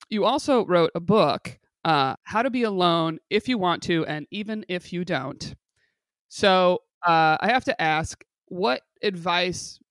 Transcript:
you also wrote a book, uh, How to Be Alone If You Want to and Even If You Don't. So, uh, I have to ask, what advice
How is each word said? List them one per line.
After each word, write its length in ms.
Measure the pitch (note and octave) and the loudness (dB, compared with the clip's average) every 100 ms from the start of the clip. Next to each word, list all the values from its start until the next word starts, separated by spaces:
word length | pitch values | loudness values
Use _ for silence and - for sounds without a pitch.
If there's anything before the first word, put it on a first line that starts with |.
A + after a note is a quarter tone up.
| - | -8
you 160 | G#3+ F#3+ | -2 0
also 400 | C4+ - B3+ F3+ | 0 0 0 2
wrote 240 | F3 D#3+ F3 | 2 2 0
a 40 | |
book, 600 | F3 G#3+ D3 - - - _ _ | 2 4 4 0 -8 -18 _ _
uh, 320 | D#3+ D3 C3+ - | 0 2 0 -4
How 180 | - G#3+ | -6 -4
to 80 | B3+ | -2
Be 140 | B3 | -2
Alone 560 | A3 F#3+ F3+ E3+ D#3+ D#3+ _ | -2 2 2 2 0 -4 _
If 180 | G#3 B3+ | -2 0
You 120 | A#3+ | 0
Want 240 | F3+ E3 | 0 0
to 200 | - E3 D#3 | 0 -2 0
and 180 | D3+ D3 | -6 -8
Even 340 | G3+ G#3 A3 - | -10 -8 -8 -8
If 240 | F3+ - | -8 -6
You 140 | F3 F3 | -8 -4
Don't. 480 | D3+ C3 C#3+ - - _ _ _ _ _ _ _ | -4 -4 -10 -14 -14 _ _ _ _ _ _ _
So, 500 | - G3+ F#3 F3+ F3 - _ F3 | 0 2 4 4 2 -6 _ 2
uh, 320 | E3 D#3+ D#3 | 4 4 2
I 100 | G3+ | 2
have 140 | B3+ C4+ | 0 -2
to 140 | - | -2
ask, 460 | D#3+ D#3 D#3+ - _ _ _ | 0 0 -4 -10 _ _ _
what 340 | F3+ A3 B3+ - _ | -4 -2 -2 -8 _
advice 760 | G#3 F3+ F3 F3 F3+ - - - _ | -4 -4 -2 0 0 -4 -10 -18 _